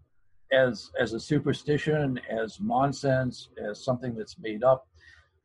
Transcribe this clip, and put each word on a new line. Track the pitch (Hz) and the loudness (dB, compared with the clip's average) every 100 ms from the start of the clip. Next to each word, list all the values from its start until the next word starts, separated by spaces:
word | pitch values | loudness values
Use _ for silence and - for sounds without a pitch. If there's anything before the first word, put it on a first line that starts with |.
| _ _ _ - - | _ _ _ -14 2
as, | 131 131 107 - 135 | 4 4 2 -6 -2
as | 117 | -2
a | 110 | -2
superstition, | - 147 139 135 - 147 - 151 139 123 - | 0 0 0 -2 0 0 2 0 0 -2 -4
as | 113 110 - | -4 -4 -4
nonsense, | 107 120 143 135 139 131 127 117 - - | -2 2 2 0 0 2 0 -6 -14 -10
as | 107 104 | -8 -6
something | - 120 123 | -4 -2 -4
that's | 113 104 - | -8 -10 -10
made | 110 107 | -8 2
up. | 123 131 - - - - _ _ | 4 4 0 -20 -20 -20 _ _